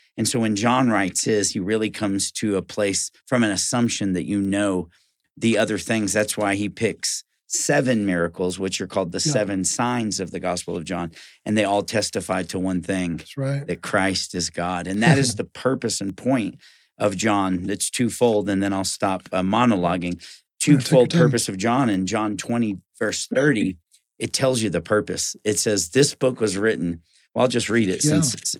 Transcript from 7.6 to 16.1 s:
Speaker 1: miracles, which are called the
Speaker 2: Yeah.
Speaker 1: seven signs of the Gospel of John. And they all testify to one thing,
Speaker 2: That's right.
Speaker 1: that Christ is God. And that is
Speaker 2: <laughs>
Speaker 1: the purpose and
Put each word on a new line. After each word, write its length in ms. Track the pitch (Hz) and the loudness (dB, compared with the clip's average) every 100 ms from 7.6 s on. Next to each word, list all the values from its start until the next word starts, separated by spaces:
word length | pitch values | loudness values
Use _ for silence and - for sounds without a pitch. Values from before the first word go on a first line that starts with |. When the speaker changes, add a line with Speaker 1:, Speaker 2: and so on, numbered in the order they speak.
| - 147 127 113 101 | 0 2 2 0 0
Speaker 1:
miracles, 540 | 87 85 - 92 90 | 0 -2 -2 -4 -2
which 220 | 95 - | -4 -4
are 60 | 92 | -4
called 240 | 101 90 | -2 -2
the 100 | 90 | -2
Speaker 2:
Yeah. 80 | 156 | 0
Speaker 1:
seven 300 | 131 101 98 90 | 0 0 0 -2
signs 540 | - 120 123 110 92 | 0 -2 -2 -2 -4
of 120 | 90 | -6
the 80 | 92 | -6
Gospel 360 | 90 90 - 90 | -4 -4 -6 -8
of 80 | |
John. 280 | 78 87 85 - - - - | -6 -6 -6 -10 -20 -12 -2
And 120 | 107 | 0
they 60 | |
all 200 | 98 101 | 2 0
testify 600 | 95 113 - 104 90 92 | 0 -2 -2 -4 -2 -4
to 160 | 87 95 | -2 -4
one 220 | 92 92 | -2 -2
thing, 360 | 80 95 87 85 | -2 -2 -2 -6
Speaker 2:
That's 200 | - - | -10 -6
right. 300 | 135 139 85 | -4 -4 -4
Speaker 1:
that 140 | 85 | -8
Christ 520 | - 101 95 92 - 90 | -2 0 0 -2 -4 -6
is 140 | 85 | -6
God. 380 | - 87 90 87 | -4 -4 -4 -4
And 140 | 101 | 2
that 140 | 117 139 | 4 6
is 180 | 127 101 | 4 -2
Speaker 2:
<laughs> 60 | |
Speaker 1:
the 20 | 90 | -6
purpose 560 | - 127 131 113 - | -4 -2 0 -2 -4
and 160 | 98 | -6